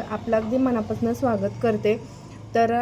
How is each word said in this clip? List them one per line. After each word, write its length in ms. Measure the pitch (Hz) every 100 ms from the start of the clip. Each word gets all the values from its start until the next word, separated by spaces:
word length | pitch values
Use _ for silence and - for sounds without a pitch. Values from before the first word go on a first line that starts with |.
| 220
आपलं 280 | 214 226 220
अगदी 200 | 220 254
मनापासून 560 | 262 233 214 214 233
स्वागत 380 | 240 262 214 196 -
करते. 360 | 233 214 208 233 - - - - - 226
तर, 180 | 233
अ, 80 | 240